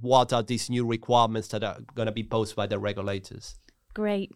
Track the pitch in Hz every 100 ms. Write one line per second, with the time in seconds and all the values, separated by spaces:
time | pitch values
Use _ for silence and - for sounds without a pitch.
0 | 123 127 123 123 110 120 - 123 117 113
1 | - 120 113 113 - 107 104 - - -
2 | 110 113 104 113 104 - 101 101 101 101
3 | 98 98 - 95 - - _ _ _ -
4 | 208 202 196